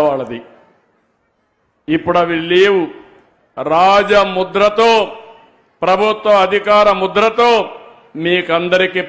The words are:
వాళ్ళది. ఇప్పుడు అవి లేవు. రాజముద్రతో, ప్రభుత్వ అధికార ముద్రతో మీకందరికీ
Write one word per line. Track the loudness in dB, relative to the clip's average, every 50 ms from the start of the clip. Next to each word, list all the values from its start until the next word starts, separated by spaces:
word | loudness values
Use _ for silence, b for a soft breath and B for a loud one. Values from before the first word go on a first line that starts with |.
| 2
వాళ్ళది. | 0 0 -4 -6 -8 -12 -14 -16 -18 -20 _ _ _ _ _ _ _ _ _ _ _ _ _ _ _ _ _ _ _ _ _ _ _ _ _ _ -4
ఇప్పుడు | -4 -2 -2 0 0 0 0
అవి | 0 -2 -4 -4 0 2
లేవు. | 2 2 2 2 0 -2 -4 -8 -14 -20 -20 _ _ _ _ _ _ _ _ -12 -10
రాజముద్రతో, | -6 -2 0 2 2 4 4 2 2 2 2 2 0 0 -2 -6 -6 -4 -2 0 0 0 2 2 2 2 2 2 0 -4 -8 -14 -20 -20 -20 -20 _ _ _ _ _ _ _ -6
ప్రభుత్వ | -2 0 0 0 0 0 -2 -2 0 2 2 4 2
అధికార | 2 0 -2 0 2 2 4 4 4 2 0
ముద్రతో | -2 -2 0 0 0 0 0 2 2 2 2 2 0 -4 -10 -18 -20 -20 -20 _ _ _ -12 -6 -4
మీకందరికీ | -2 0 -2 0 0 -2 -2 0 0 0 0 0 0 -4 -6 -6